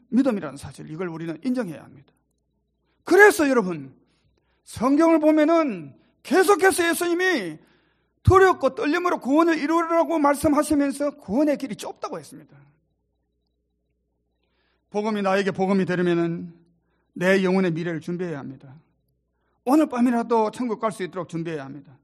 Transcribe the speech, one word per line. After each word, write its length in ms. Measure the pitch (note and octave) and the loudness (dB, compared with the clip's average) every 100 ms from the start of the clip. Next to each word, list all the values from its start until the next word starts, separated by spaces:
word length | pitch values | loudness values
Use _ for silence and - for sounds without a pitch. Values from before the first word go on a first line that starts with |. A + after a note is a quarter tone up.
| _ | _
믿음이라는 480 | A#3+ C4+ G3+ D3 C#3 | 0 2 -2 -6 -12
사실, 320 | D3 - D3+ | -16 -16 -14
이걸 200 | D#3 F3+ | -10 -8
우리는 280 | D#3+ E3 D#3+ | -8 -10 -8
인정해야 400 | B3+ B3 F#3+ C3 | -6 -4 -6 -12
합니다. 300 | A#2+ C#3+ _ _ _ _ _ _ _ _ _ _ | -18 -20 _ _ _ _ _ _ _ _ _ _
그래서 460 | - F#4 G#4 - C#4+ | 2 8 8 6 2
여러분, 460 | B3 F#3 D#3+ C3+ - _ _ _ _ _ _ | 2 0 -6 -12 -20 _ _ _ _ _ _
성경을 560 | - - B3 D4 E4 D#4+ | -20 -4 0 4 4 4
보면은 760 | D4+ D#4 D4+ E4 D4+ F#3 C#3+ - _ _ | 4 4 4 2 0 -6 -12 -20 _ _
계속해서 680 | - F4+ F#4+ G4+ F#4+ E4+ E4+ | 0 2 4 4 2 2 0
예수님이 680 | - F4 E4+ F#4 D4 E3+ D#3 _ _ _ _ _ _ | 0 -2 0 0 -2 -4 -12 _ _ _ _ _ _
두렵고 520 | - F#4 F#4+ - C4+ - | 4 6 6 4 -2 -2
떨림으로 440 | C#4+ F4 F4+ D#4 | -2 -2 -2 -2
구원을 380 | A#3+ D4 E4+ D#4 | 0 2 2 0
이루라고 640 | D4 E4+ E4 E4 D4+ E4 | 0 -2 0 0 0 0
말씀하시면서 1000 | C#4+ D4 D#4 C#4+ D4+ D4 C#4+ C#4 C#4+ C#4+ | 0 2 0 0 0 0 0 -2 -6 -6
구원의 400 | - A#3 D4+ C#4 | -6 -2 0 -2
길이 180 | C4+ F#3+ | -6 -10
좁다고 440 | - - G4+ F#3 | -12 -12 -12 -12
했습니다. 380 | C#3+ - D3 - _ _ _ _ _ _ _ _ _ _ _ _ _ _ _ _ _ _ _ _ _ _ _ | -16 -20 -20 -20 _ _ _ _ _ _ _ _ _ _ _ _ _ _ _ _ _ _ _ _ _ _ _
복음이 320 | G#3 G#3+ G#3 | -6 -4 -2
나에게 300 | G3 G3 F#3+ | 0 0 0
복음이 340 | E3+ F#3+ G3 F3 | -2 0 0 0
되려면은 680 | F3+ F3+ E3+ E3+ F3 F3+ - _ _ _ _ _ | 0 0 0 -2 -6 -12 -18 _ _ _ _ _
내 300 | - F3+ F#3+ | -4 0 2
영혼의 280 | F#3 F#3+ F#3 | 2 0 0
미래를 300 | D#3+ E3+ D#3+ | -2 -6 -8
준비해야 380 | F3 F3 F3+ C#3+ | -8 -8 -8 -10
합니다. 360 | C3 C3+ C3+ D#3 _ _ _ _ _ _ _ _ B3 | -14 -18 -20 -20 _ _ _ _ _ _ _ _ 0
오늘 220 | D#4 D4 | 2 2
밤이라도 640 | B3 B3 A#3+ A#3 A3+ G#3+ | 2 0 0 0 0 0
천국 280 | A3 B3 G3+ | -4 -6 -4
갈 120 | A3 | -4
수 120 | - | -6
있도록 260 | F3+ F#3 D#3 | -8 -8 -8
준비해야 360 | E3 E3+ D#3 C3+ | -8 -8 -8 -12
합니다. 320 | C#3+ C#3 - | -18 -20 -20